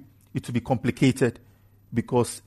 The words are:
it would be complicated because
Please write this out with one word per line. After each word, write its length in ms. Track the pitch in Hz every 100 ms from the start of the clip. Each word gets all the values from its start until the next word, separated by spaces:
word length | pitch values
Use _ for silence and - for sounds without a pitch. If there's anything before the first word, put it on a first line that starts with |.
| - _ _
it 120 | 143 -
would 60 |
be 80 | 120
complicated 800 | - 127 123 - 139 - 123 - - _ _ _ _
because 480 | 117 - 123 113 -